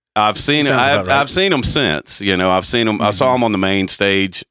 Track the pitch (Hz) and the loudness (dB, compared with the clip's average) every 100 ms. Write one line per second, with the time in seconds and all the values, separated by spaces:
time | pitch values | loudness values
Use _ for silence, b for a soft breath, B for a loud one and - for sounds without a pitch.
0 | _ 107 107 104 - 147 143 131 135 143 | _ 0 0 0 0 0 2 2 2 0
1 | 90 139 139 180 190 147 - 156 117 76 | 0 0 0 0 0 0 0 0 0 -2
2 | - - 98 92 92 92 92 120 113 104 | -6 -6 -2 0 2 2 0 0 0 0
3 | 104 98 131 127 117 101 95 98 95 - | 0 0 0 2 0 0 0 0 -2 -2
4 | 98 98 98 - - | 0 0 -2 -6 -8